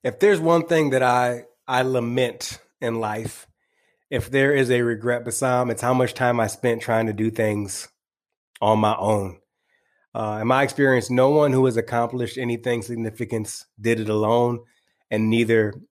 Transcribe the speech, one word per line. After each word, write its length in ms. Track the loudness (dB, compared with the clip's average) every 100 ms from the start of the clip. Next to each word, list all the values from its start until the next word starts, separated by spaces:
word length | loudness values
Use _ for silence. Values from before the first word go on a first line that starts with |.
If 160 | -6 2
there's 200 | 2 4
one 280 | 4 2 2
thing 240 | 2 2
that 100 | 2
I, 420 | 2 2 0 -2 -10 _ -4
I 140 | -2
lament 760 | 0 -2 -2 -2 -2 -4 -12 -14 _ _
in 200 | -6 -4
life, 480 | -6 -6 -10 -14 -20 _ _ _ _ _ _
if 180 | -6 -2
there 240 | 2 2
is 160 | 2 2
a 140 | 2
regret, 420 | 0 -2 -2 -4 -4
Bassam, 460 | -4 0 0 0
it's 100 | -2
how 120 | 0 2
much 180 | 0
time 260 | 0 0 2
I 80 | -2
spent 340 | -2 -2 -2
trying 260 | 0 0 0
to 60 |
do 180 | -2 -4
things 560 | 0 -2 -2 -6 -10 -14 _ _ _ _ _ _ _
on 180 | 0 2
my 160 | 2 0
own. 440 | 0 -2 -2 -12 _ _ _ _ _ _ _
Uh, 260 | -8 -6 -4
in 60 | 0
my 160 | 2
experience, 460 | 0 2 2 2 2
no 200 | 2 4
one 200 | 4 4
who 140 | 4 2
has 100 | 0
accomplished 600 | -2 -2 -2 -4 -6 -6
anything 440 | -6 -4 -2 -4
significant 800 | -4 -8 -8 -8 -6 -6 -6 -12 -18 _
did 180 | -2 0
it 80 | 0
alone, 520 | 0 2 4 2 -2 -10 _ _ _ _
and 180 | -2 0
neither 440 | 2 2 2 2 -4 -20